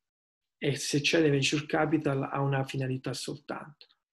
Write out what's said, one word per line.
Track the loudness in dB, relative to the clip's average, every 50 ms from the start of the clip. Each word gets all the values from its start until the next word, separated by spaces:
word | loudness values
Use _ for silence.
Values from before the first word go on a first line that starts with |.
| _ _ _ _ _ _ _ _ _ _ _ -4
e | -2 -2 -2
se | -2 -2 -2 0 0
c'è | 2 2 4 4
dei | 4 6
venture | 4 4 2 2 0 0 -2
capital | 0 0 0 2 2 2 2 2 2 0 0 -2 -2
ha | -2 -2
una | 0 0 0 0 0
finalità | -2 -2 -4 -2 -2 -4 -4 -4 -6 -6
soltanto: | -6 -6 -8 -10 -10 -10 -10 -10 -10 -10 -14 -20 -20 -20 -20 _ _ _ _